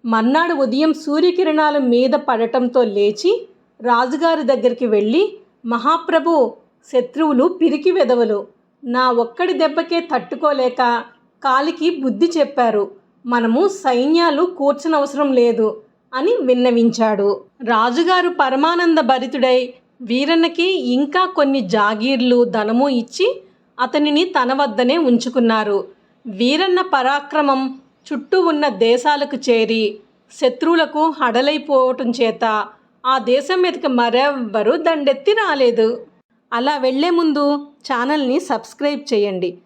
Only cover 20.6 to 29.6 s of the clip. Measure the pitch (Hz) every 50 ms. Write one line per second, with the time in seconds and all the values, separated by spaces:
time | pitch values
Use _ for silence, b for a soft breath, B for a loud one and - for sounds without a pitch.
20.6 | 339 370 381 339 254 240 247 262 294 285 294 370 370 370 370 330 285 277 269 269
21.6 | 214 180 202 214 202 208 220 214 220 262 269 240 247 247 247 240 240 240 185 220
22.6 | 208 214 226 240 277 285 262 240 226 - - - 359 480 554 - b b b b
23.6 | b b b - 247 247 - 302 294 302 294 302 370 370 - 294 247 240 269 277
24.6 | 285 254 208 208 247 247 294 339 311 254 240 233 - 262 247 262 233 226 220 220
25.6 | 214 208 202 196 180 - b b b b b b _ 240 190 185 233 247 285 320
26.6 | 381 381 359 370 370 370 311 269 247 262 277 285 285 - 294 302 294 277 269 262
27.6 | 269 262 262 - _ _ _ _ _ - 302 240 - - - 370 349 330 311 294
28.6 | 302 285 214 190 226 226 240 247 247 302 294 285 285 285 285 233 - 262 233 226